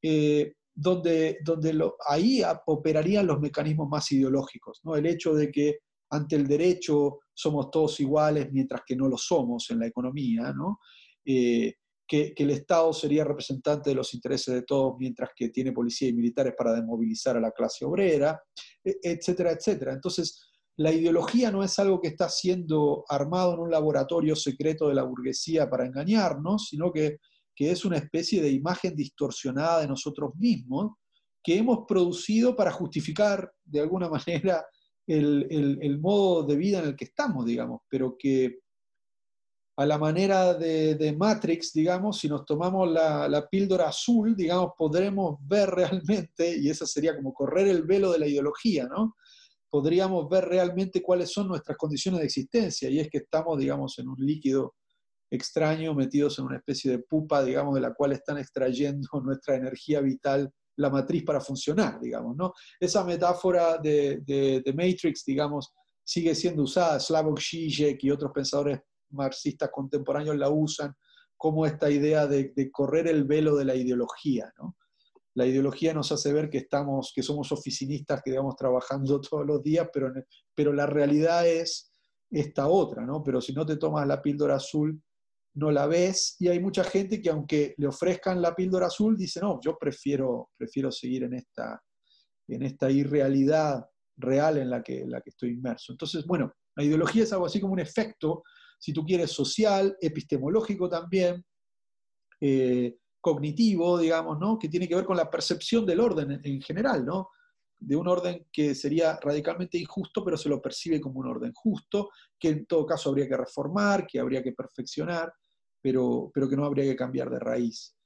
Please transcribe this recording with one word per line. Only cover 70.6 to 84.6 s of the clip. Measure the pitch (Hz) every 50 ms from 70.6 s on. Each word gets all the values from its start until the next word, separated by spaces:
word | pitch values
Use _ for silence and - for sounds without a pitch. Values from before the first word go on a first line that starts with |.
| 151 151 151 - 151 143 143 _ _ _ _ _ _ _ _
como | _ - 160 156 156 160
esta | 151 156 151 - 147
idea | 147 143 143 151 156 151 151
de, | 139 143 139 135 135 -
de | 139 135 135
correr | - - 139 135 143 160 165 165
el | 160 156 139
velo | 135 147 156 156 156 147
de | 143 139
la | 135 131
ideología, | 127 127 123 127 123 120 117 - - - 151 131 117 - - _ _
¿no? | - - 180 _ _ _ _ _ _ _ _ _ _ _ _
La | 127 123
ideología | 127 131 135 135 139 135 - 160 160 160
nos | 156 143 - 151
hace | 147 - 147 143
ver | 151 156 147
que | 151 139
estamos, | 135 _ - 143 143 143 139 135 131 - -
que | - 123
somos | - 147 147 139 - 151
oficinistas, | - - - 123 - 139 135 147 139 143 _ 147 131 -
que, | 131
digamos, | 131 131 135 139 123
trabajando | - - 127 127 127 123 - 135 139 139 135 143 139
<laughs> | 139 -
todos | - 151 143
los | 143 151 143 127
días, | 151 156 165 165 165 -
pero, | 147 135 131 131 135 127 _ _ _ _ _ _
pero | - 151 147 143
la | 143 143
realidad | 143 147 147 143 143 147 151 156 165 170 170 170
es | 170 165 165 170 165 - - - _ _ _ _ _ _ _ _ _
esta | - 147 147 147 - - 139 127
otra, | 123 196 120 - - 113 113
¿no? | 123 139 156 147
Pero | 139 127 127
si | 120 - 135
no | 143 156
te | 151 156
tomas | 151 156 156 151 151 143
la | 139 139 139
píldora | - 147 143 147 147 139 139
azul, | 135